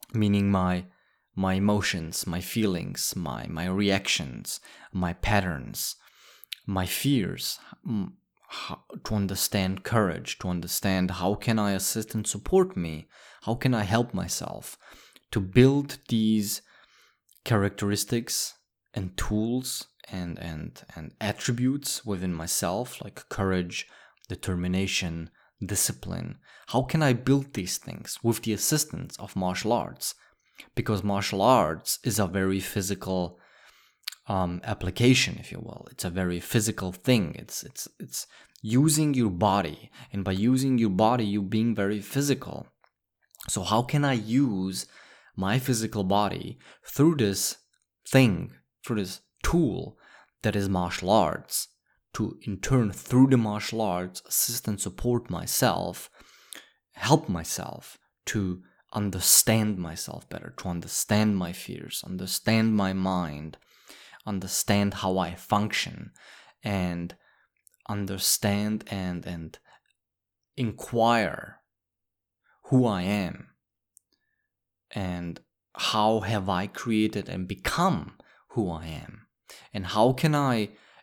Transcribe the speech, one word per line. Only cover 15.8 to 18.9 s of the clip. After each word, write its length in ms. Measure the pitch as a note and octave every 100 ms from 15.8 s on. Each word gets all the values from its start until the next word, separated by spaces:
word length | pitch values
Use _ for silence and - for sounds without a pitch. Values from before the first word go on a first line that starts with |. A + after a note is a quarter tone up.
| C#3+ - -
these 540 | A2+ A2 A2 G2+ - - _ _ _ _ _ _ _
characteristics 1120 | - A2 G2+ - G2+ G#2 - A#2+ A#2 - - - _ _ _